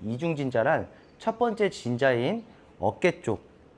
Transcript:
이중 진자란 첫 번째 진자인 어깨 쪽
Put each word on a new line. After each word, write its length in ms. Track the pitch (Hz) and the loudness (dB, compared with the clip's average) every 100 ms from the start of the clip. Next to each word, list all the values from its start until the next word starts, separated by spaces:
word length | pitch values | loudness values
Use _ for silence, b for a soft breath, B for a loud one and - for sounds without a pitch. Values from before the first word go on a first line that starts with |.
이중 320 | 107 123 165 147 | -8 -4 -2 -2
진자란 500 | 135 117 127 143 90 B B - | 0 2 2 0 -2 B B -8
첫 220 | 226 220 | -6 -2
번째 300 | 240 214 196 | -2 0 -2
진자인 720 | - 120 120 135 120 135 226 - B B - | -2 -4 2 4 4 0 -2 -8 B B -4
어깨 420 | 98 - 180 170 | -4 2 0 0
쪽 220 | - 98 - - - | -4 -6 -8 -20 -20